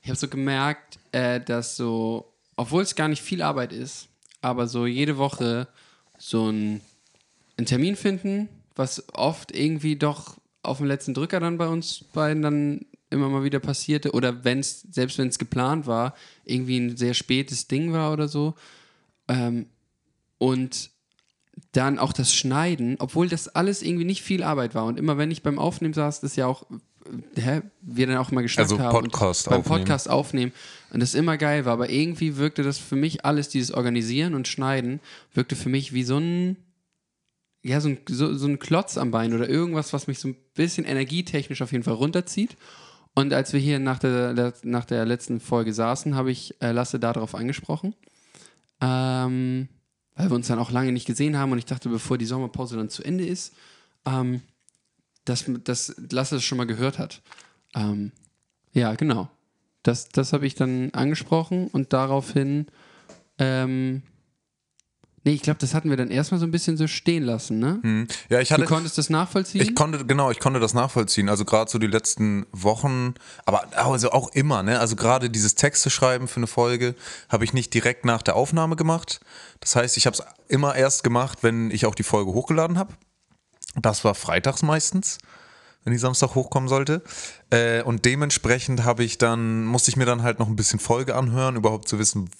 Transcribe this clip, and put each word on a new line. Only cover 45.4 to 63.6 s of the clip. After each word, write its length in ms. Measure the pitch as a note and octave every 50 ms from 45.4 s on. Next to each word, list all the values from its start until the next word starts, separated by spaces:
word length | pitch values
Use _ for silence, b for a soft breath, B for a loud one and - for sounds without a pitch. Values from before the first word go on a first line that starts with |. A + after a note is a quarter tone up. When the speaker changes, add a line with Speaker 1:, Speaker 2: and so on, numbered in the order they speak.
Speaker 1:
Folge 320 | - - A#2+ A#2 A2+ A2+ G#2+
saßen, 420 | A2+ A2+ A#2 B2+ C#3 - D#3 C#3+
habe 160 | C3 C3 C3
ich, 240 | B2+ - - - - _
äh, 100 | B2+ A#2
Lasse 280 | A#2 A#2+ B2 - - A#2+
darauf 360 | A#2 A#2 A#2 A#2 A2 G#2+ -
angesprochen. 580 | G#2+ A2+ B2+ C#3+ - - - D3+ D#3+ - F#3+ A3 _ b b b b b b b b b b b b b b _ _
Ähm, 880 | B2+ C3 B2+ B2+ C3 C3 B2+ B2+ B2+ B2+ B2+ B2+ B2+ B2+ B2+ B2+ C3 - _ _ _ _ _ _ _ _ _
weil 140 | - F3 F#3
wir 60 | B2
uns 120 | A#2+ A#2+
dann 120 | - A#2+ A2+
auch 120 | A#2+ -
lange 200 | B2 B2 C3 C3
nicht 140 | B2 A#2+ -
gesehen 320 | - A#2 - C#3+ D3+ D3+
haben 140 | C#3 C#3 C3+
und 60 | B2+
ich 80 | A#2+ A#2
dachte, 240 | - C3 B2 - B2
bevor 280 | A#2 A2+ - - C3
die 80 | B2 A#2
Sommerpause 500 | A2+ B2+ C3 C3 A#2 - - B2+ A#2 A#2
dann 120 | A2 G#2+ G#2+
zu 140 | - - -
Ende 220 | C#3+ F3+ F#3 F3
ist, 280 | F3 F3+ - - - b b b b b b b b b b _
ähm, 360 | C3 C3 C3 B2+ B2 B2 B2 - _ _ _ _ _ _ _ _ _ _ _ _ _ _ _ _
dass, 200 | - B2 - - - B2 A#2+ -
dass 320 | - B2 A#2+ - - - - - -
Lasse 260 | A#2+ B2+ C3+ - D3+
es 60 | C3 A#2+
schon 140 | - C3+
mal 100 | B2 B2
gehört 320 | A#2 A2 A2 B2+ C#3 C3+ -
hat. 220 | - - - - B B B B B B B B B B -
Ähm, 360 | A#2 G#2+ G#2 G#2 G2+ G2+ G2+ - _ _ _ _ _ _ _ _ _ _ _ _
ja, 220 | B2 A#2+ A2 A2
genau. 340 | - D#3+ D#3 A#2+ G#2+ F2 - _ _ _ _ _ _ _ _ _ _ -
Das, 260 | - A#2+ - - -
das 240 | - D3 C3+ C3 -
habe 120 | C#3+ C#3+
ich 80 | C#3 -
dann 360 | - C3 B2+ B2+ B2+ B2+ C#3 -
angesprochen 760 | B2 B2+ C#3+ D#3 - - - E3 E3 D#3+ - F#3 F3+ F#3
und 260 | - - C#3 C3+ - -
daraufhin, 760 | B2+ C3 C3+ C3+ C#3 C3+ - - D3 C#3 C#3 C#3+ D3 D3+ B B B B B B B B B B B B B _ -
ähm, 640 | C3+ C3 C3 C3